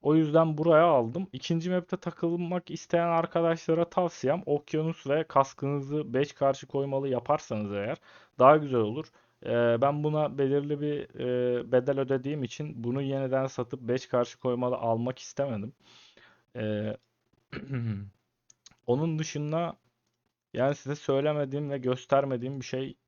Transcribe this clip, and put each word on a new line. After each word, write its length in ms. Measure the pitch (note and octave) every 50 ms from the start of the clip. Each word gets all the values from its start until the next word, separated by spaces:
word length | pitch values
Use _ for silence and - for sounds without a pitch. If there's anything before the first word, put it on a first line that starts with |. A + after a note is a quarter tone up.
O 140 | - C#3 D3+
yüzden 420 | D#3+ D#3+ D3+ D3 D#3+ E3 D#3+ D#3 D3
buraya 280 | D3+ E3+ E3 D3+ E3
aldım. 420 | F3+ - C3 A#2 A2+ B2+ F3 F#3+ F#3 -
İkinci 360 | C3 - - E3+ E3 D#3+ F3+
map'te 280 | F#3 F3+ E3+ _ - F#3
takılmak 760 | - F3+ - - - E3+ E3+ F3 F3 E3 F3 F3+ E3+ -
isteyen 360 | - D#3+ - - - E3+ E3+ E3+
arkadaşlara 800 | E3+ E3 E3 E3 - E3 E3+ E3 E3 D#3+ - - D#3+ D#3+ E3+ E3+
tavsiyem 540 | - - F3+ E3+ - - - B2+ D3 F3+ -
okyanus 640 | - C#3+ D3 - - - D#3 D#3 D#3+ E3 - - C3+
ve 160 | C#3 D#3 D#3+
kaskınızı 880 | - - C#3 C#3 C3+ - - - C#3 C#3+ C#3+ C#3 C3+ C#3+ D3+ D3+ B2+ A#2+
beş 200 | C3 C#3+ C#3+ -
karşı 340 | - C#3+ C#3 C3+ - - -
koymalı 420 | - C#3+ C#3 C#3 C#3 C3+ C#3 C#3
yaparsanız 640 | B2+ A#2+ A#2+ - D3 D3+ - - A#2 G#2+ G#2+ G2+ G2+
eğer 240 | G2+ G2+ A2 D3 - _ - - - - _ _ -
daha 180 | B2 C3 D3+ D#3
güzel 220 | D3+ C#3+ C3 A#2+
olur. 260 | A2 G#2 A2+ C#3 D#3+ - _ _ _ _ _ _ -
Ee, 320 | - A#2 A#2 A#2+ A#2 A#2 A#2
ben 220 | B2+ C#3 C#3+ D3 D3+
buna 340 | D3+ D3+ D3+ D3+ D3 - C3+
belirli 440 | C#3 C3+ C#3 C#3+ C#3+ C#3+ D3+ C#3+
bir, 380 | D3 D3 D3 C#3 - - _ -
e, 520 | - B2 B2 B2 B2 B2 B2 B2 - A#2
bedel 280 | B2 B2+ B2 C3+ C#3 C3+
ödediğim 440 | C#3 B2+ C3+ C3+ B2+ C3+ D3 D3+ C3+
için 400 | A#2 - - D3+ D3+ D3 B2 A2+
bunu 180 | A#2 B2 C3+
yeniden 460 | C#3+ C3+ C3+ C3+ C3+ C3 B2+ C3 C3 C3+
satıp 340 | - - B2 A#2+ - C3
beş 260 | B2+ A2+ A#2+ B2+ - -
karşı 320 | - B2 A#2+ A#2+ - _
koymalı 360 | _ C3 B2 A#2+ B2 B2 B2+
almak 440 | - - A#2 A2+ A2+ A#2 B2 C3 -
istemedim. 540 | - - - - C#3 B2 A2+ G#2 G2 C3 - _ _ _ - - - - _ - - - _ _ _ _ _
Ee, 420 | B2 A2+ G#2+ G#2+ G#2 G#2+ G#2+ G#2+ - _ _ _ _ _ _ _ _ _ _
<clears throat> 260 | - - - C3 C3+ B2+ A#2 A2+ G#2+ G2 G2+ G2+ _ _ _ _ _ _ _ _ _ _ _ - _ _ _ -
onun 320 | A#2+ C3 D#3 E3 D#3+ D#3
dışında 580 | D#3 - - D3+ D3 D3 D#3 E3 E3+ E3+ - _ _ _ _ _ _ _ _ _ _ _ _ _ _ _ _
yani 220 | - B2 C#3 C#3+
size 200 | - - C3 D3
söylemediğim 720 | D3 - - C#3 C3+ C#3 D3+ D3+ D3 C#3+ C3+ C3+ C#3+ D3+ C#3+
ve 80 | C#3 C#3
göstermediğim 840 | B2 B2+ B2+ B2 - _ - C3+ C#3 C#3 C3 A#2+ A#2 C3 C#3 C#3
bir 60 | B2
şey 300 | - - B2+ C3+ C3+ - _ _